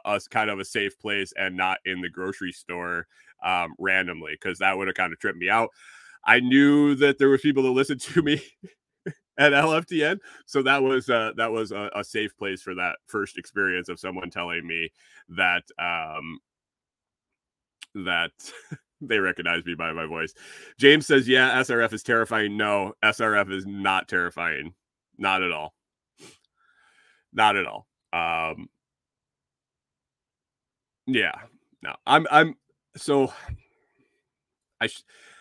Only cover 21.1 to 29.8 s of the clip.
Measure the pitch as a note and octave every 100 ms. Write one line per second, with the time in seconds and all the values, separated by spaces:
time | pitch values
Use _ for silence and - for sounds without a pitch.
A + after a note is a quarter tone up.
21.1 | C#3 A#2+ C3 C3 B2+ C3 A#2+ A2+ G#2+ -
22.1 | A#2 A2 A2 G#2 G#2 G#2+ G2+ G2 - A2
23.1 | G#2+ A2+ G#2 G2 F#2+ F#2+ G2+ G2 F#2+ -
24.1 | F#2 F2 E2 E2+ D2 D2+ F2+ _ _ _
25.1 | - G2 F#2+ F#2 D#2+ D#2 _ _ _ _
26.1 | _ - _ _ _ _ _ _ _ _
27.1 | _ _ - A2 G2+ F2 G#1 - _ _
28.1 | E2+ E2+ E2 D#2+ D#2 - _ _ _ _
29.1 | _ _ _ _ _ _ _